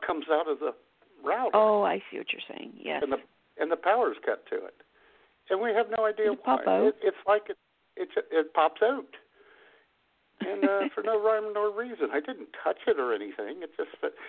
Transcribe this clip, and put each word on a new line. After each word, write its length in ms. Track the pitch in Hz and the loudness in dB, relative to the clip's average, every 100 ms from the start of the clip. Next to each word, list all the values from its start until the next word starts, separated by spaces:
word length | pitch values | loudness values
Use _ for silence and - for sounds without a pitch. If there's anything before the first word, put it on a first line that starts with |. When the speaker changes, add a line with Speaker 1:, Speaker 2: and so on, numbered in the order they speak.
| - | -2
Speaker 1:
comes 200 | 165 156 | -4 0
out 180 | 156 160 | 0 0
of 100 | 143 | -2
the 140 | 151 - _ _ _ _ | -4 -8 _ _ _ _
router. 280 | 139 214 254 208 | -2 0 4 6
Speaker 2:
Oh, 280 | 214 208 | 6 6
I 180 | 196 190 - | 4 0 -4
see 60 | - | -8
what 100 | - | -8
you're 80 | - - | -8 -10
saying. 260 | - - - | -14 -14 -12
Yes. 220 | - 147 | -6 -4
Speaker 1:
And 100 | 139 | -2
the, 40 | 135 - _ _ - | -2 -6 _ _ -6
and 120 | 160 | -2
the 40 | 165 | 0
power's 400 | 175 226 170 107 - | 2 2 2 -2 -4
cut 180 | 104 - | -4 -4
to 60 | - 92 | -8 -8
it. 80 | - _ _ _ _ _ _ - | -16 _ _ _ _ _ _ -4
And 120 | 190 | -2
we 80 | 233 | 0
have 140 | 214 220 226 | 0 0 0
no 100 | 220 | 0
idea 200 | 214 214 | 2 0
Speaker 2:
Did 80 | |
it 100 | 202 | 0
pop 180 | - 262 - | 0 2 4
Speaker 1:
why. 120 | 190 | 4
Speaker 2:
out? 80 | 214 | 4
Speaker 1:
It, 80 | - | 2
it's 140 | 190 - 190 | 0 0 2
like 160 | 208 208 | 2 0
it, 80 | - _ _ _ - | -14 _ _ _ -10
it, 140 | 180 - - | -6 -4 0
it 220 | 160 160 | 0 2
pops 280 | 170 156 - | 4 2 4
out. 220 | 220 269 - - _ _ _ - - _ _ _ _ _ _ - | 2 2 -6 -18 _ _ _ -20 -20 _ _ _ _ _ _ -10
And, 220 | - 202 196 | -6 -2 0
uh, 140 | 196 233 | 2 -2
Speaker 2:
<laughs> 80 | - | -4
Speaker 1:
for 80 | |
no 180 | 214 220 | -2 2
rhyme 320 | 214 220 214 | 2 2 0
nor 180 | 208 208 | -2 -2
reason. 360 | 208 247 196 123 | -2 -8 -4 -4
I 80 | 139 | -2
didn't 300 | 196 226 - - | -6 -10 -14 -6
touch 160 | 156 - - | -4 -2 0
it 120 | 160 | 0
or 140 | 123 | 0
anything. 480 | 107 104 95 104 170 | -2 -4 -8 -10 -10
It 80 | 170 - | -10 -8
just, 140 | - - - - | -10 -6 -8 -8